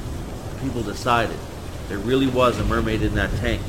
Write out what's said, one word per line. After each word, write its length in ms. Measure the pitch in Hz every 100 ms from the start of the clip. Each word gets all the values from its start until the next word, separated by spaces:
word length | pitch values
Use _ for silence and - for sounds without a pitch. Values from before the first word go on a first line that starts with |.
| - - - - - -
People 180 | 135 120
decided 560 | 104 92 127 117 101 78 - - - - -
there 100 | 98
really 280 | 110 131 135
was 300 | 123 123 104
a 60 |
mermaid 400 | 101 113 110 110
in 120 | 107 104
that 200 | 95 -
tank 240 | 117 104